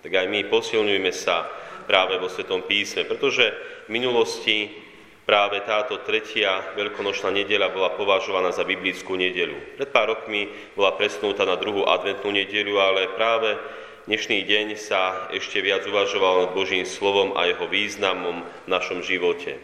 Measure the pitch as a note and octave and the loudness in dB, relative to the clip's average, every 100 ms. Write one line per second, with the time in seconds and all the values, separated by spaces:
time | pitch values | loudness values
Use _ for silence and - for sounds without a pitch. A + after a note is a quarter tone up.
0 | E2+ F#2 F#2 G#2 G2 A2 A2+ A2+ G#2 G2 | 0 0 2 0 2 2 2 2 2 2
1 | F#2 F2+ - F2 E2 - - - - G2 | 2 0 0 0 0 -10 -14 -16 4 4
2 | F#2 F#2 F#2 - F#2+ F#2 F2+ G2+ G2 - | 6 2 -2 -6 -4 -4 0 0 0 -4
3 | F2 A2 C#3 B2+ A2+ - - - - A2 | -2 0 0 4 2 2 -12 -16 -8 -2
4 | B2+ A#2+ A2+ - - G#2+ G2+ - - - | 0 2 2 0 0 0 0 -8 -18 -20
5 | - - - G#2 G2+ G2+ G2+ G#2+ G#2 G2 | -20 -10 2 4 4 0 0 0 0 -4
6 | - A2 G#2+ A#2 G2+ F#2+ F#2+ G2+ G#2 G2+ | 0 -2 0 0 2 2 -2 -4 -4 -2
7 | G2+ G2 G2 G2 G2 G#2 F#2 F#2 F#2 - | -2 0 0 0 2 2 2 2 0 0
8 | G2+ F#2+ G2 F#2+ F#2 F2 F2 F#2+ F#2 F2+ | 2 2 2 0 0 0 -2 0 -2 -4
9 | - F#2 F#2 F2 E2 C#2+ - - C#3 B2 | -6 0 0 0 -4 -4 -12 -8 0 2
10 | G#2+ A2+ - G#2 G2+ - - - G2 - | 2 -2 -4 -4 -4 -8 -14 2 2 4
11 | G#2 - G#2 G2 F#2+ F2+ G2+ G2+ - F2+ | 0 0 -2 2 2 2 0 0 2 2
12 | F#2+ G2 G#2 G2+ F#2+ G#2 G2+ G2+ F#2+ F#2+ | 0 -4 -2 0 0 -2 0 2 4 4
13 | F#2 - A2+ A2+ A2 G#2 - - - - | 0 0 2 2 0 -2 -6 -14 -16 -16
14 | - G#2+ - G#2 F#2+ G#2 G#2+ G#2 - G2 | -4 -4 0 -2 2 0 0 -6 -2 0
15 | F#2 F#2 - F#2+ - G#2 F#2+ F#2+ G2 G2+ | 0 -2 -6 -6 -4 -2 0 0 0 0
16 | G2 G2+ F#2+ F#2 F2 F#2+ F#2+ F#2 F2+ - | 0 2 4 4 2 0 0 -2 -2 -2
17 | G2+ G2 F#2+ - F2 F2 E2+ F#2+ G#2 G2+ | 2 4 2 2 0 0 -2 -2 -4 -2
18 | G2 F2+ F2+ F2 F2 - - F2+ - F2+ | -2 0 -4 -6 -10 -14 -2 -2 -2 -6
19 | E2 F#2 F2 E2+ - C#2 | -4 0 0 -2 -6 -12